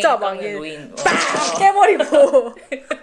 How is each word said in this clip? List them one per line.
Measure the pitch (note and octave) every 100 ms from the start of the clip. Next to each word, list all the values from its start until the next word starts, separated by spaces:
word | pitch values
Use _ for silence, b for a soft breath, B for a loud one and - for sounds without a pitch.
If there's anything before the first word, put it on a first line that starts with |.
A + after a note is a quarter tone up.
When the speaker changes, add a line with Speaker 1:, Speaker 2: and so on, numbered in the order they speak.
Speaker 1:
백자 | D4+ A3+
Speaker 2:
깎는 | G3 F#3+
Speaker 1:
망인 | G#3 G3+
Speaker 2:
노인. | D#3 D3+ - -
Speaker 1:
딱 | C#3+
Speaker 2:
어. | E3 - - - -
Speaker 1:
깨버리고. | G3 G3 A#3 - G3 D4+ C#4 C4+ A#3 - - C4 - D#4